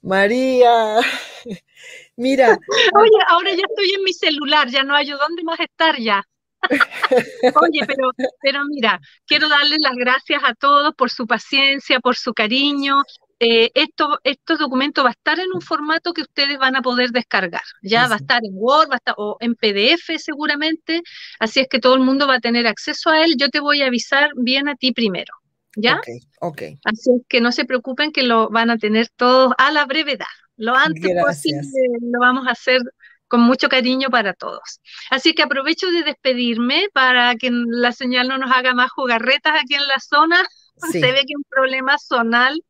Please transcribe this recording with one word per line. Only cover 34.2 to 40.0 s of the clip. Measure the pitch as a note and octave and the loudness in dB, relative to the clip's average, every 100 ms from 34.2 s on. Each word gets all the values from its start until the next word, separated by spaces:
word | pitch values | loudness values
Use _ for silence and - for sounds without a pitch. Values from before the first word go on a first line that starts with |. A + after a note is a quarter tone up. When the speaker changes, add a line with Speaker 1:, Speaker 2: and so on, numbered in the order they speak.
| G#3 | -2
Speaker 2:
todos. | F3+ - - - - _ - - | -6 -10 -12 -16 -20 _ -20 -6
Así | C4 E4+ | 0 0
que | D#4+ | 0
aprovecho | D4+ C4 C4+ E4 F#4 | 0 0 -2 -2 -2
de | F4 | -2
despedirme | D4+ - C4+ B3 B3 A3+ A#3+ D4 G4+ | -2 -4 -2 0 0 -2 0 0 0
para | - C4 B3+ A#3+ | 2 2 4 2
que | A#3+ B3+ | 0 -2
la | A#3+ A#3+ A#3 A#3+ | -4 -4 0 -2
señal | A#3 B3+ B3 B3+ | -2 -2 -2 -2
no | C4+ | -2
nos | C4+ | 0
haga | B3+ B3+ | 0 2
más | B3 B3 | 0 -2
jugarretas | - C4+ A#3 A3+ C#4+ D#4 D#4 | -2 -2 -2 0 0 2 -2
aquí | B3+ | -2
en | C#4+ C#4+ | -4 -2
la | |
zona. | C4+ | -4